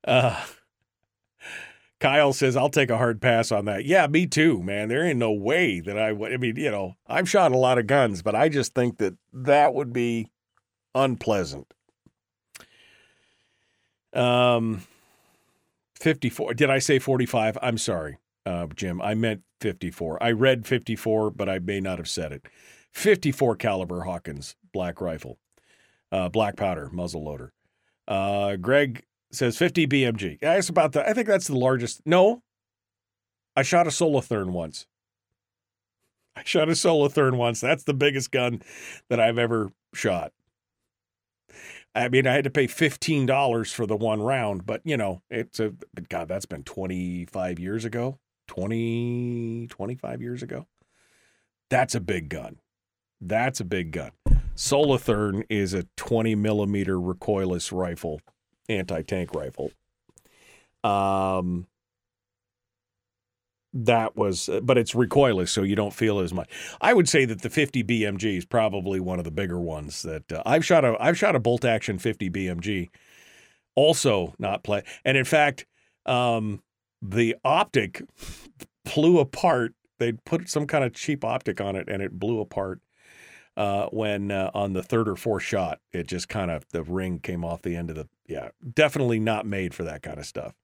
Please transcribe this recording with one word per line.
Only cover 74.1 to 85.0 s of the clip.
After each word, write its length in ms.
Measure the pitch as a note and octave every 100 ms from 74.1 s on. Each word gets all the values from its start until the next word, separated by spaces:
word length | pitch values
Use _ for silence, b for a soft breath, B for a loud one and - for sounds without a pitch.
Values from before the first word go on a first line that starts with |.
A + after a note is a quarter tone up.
| G#2 E2+ -
not 240 | G2+ G2
play, 180 | - G#2 - B -
and 100 | C3+
in 100 | C3
fact, 420 | D#3 D3 C#3 - _ _ _ -
um, 560 | B2 B2 A#2 G#2+ G2+ _ _ _ _
the 320 | G2 G2+ A#2 G#2+ C3
optic 560 | D#3 G#3 C3 G2+ - - _ B B B _ - _
blew 360 | - - D#3+ F3
apart. 540 | C#3 - - C3 A#2+ _ _ _
They 140 | A#2+
put 360 | A2+ - E3 F3+
some 160 | D3+ D3
kind 180 | D3+
of 100 | B2+
cheap 300 | - - C#3+
optic 380 | A2+ A#2+ - F#2+
on 140 | G2 F#2+
it, 120 | F2
and 140 | G2
it 180 | G2 F#2
blew 200 | G#2 A2+
apart. 400 | G#2 - F#2+ F#2 _ B B B B B B -
Uh, 300 | G#2 G2 -
when, 440 | G#2+ G#2+ G#2 G2+
uh, 200 | G2 F#2+
on 200 | G2+ G2+
the 100 | F#2
third 240 | F2+ A2+